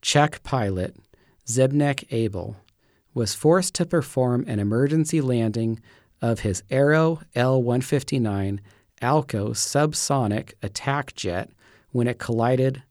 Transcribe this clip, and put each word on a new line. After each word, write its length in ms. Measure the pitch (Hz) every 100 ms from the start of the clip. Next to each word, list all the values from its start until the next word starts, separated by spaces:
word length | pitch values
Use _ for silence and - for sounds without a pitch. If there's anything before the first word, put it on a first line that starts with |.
Czech 420 | - 147 151 -
pilot 540 | - 131 104 92 90 - _ _ _ _ -
Zbigniew 580 | 117 131 143 143 139 -
Abel 460 | 117 113 95 87 104 _ _ _ _ _
was 200 | - 113
forced 400 | - 151 175 185
to 120 | - 175
perform 580 | 175 135 - 127 120 -
an 120 | 104
emergency 600 | 101 110 139 156 156 165
landing 600 | 135 123 113 110 113 113 - - _ _
of 200 | 117 113
his 220 | 107 92 -
Aero 500 | 131 143 156 160 160 -
L 280 | - 127 131
one 180 | 123 123
fifty-nine 800 | 135 147 - 139 113 98 98 101 - _ _ _
Alco 500 | 120 151 143 107 107
subsonic 1000 | 117 - 139 151 147 - 139 113 104 - -
attack 520 | 104 - - 143 147
jet 360 | - 95 87 - _ _ _ _
when 160 | 123 120
it 120 | -
collided 640 | - 113 117 127 131 135 -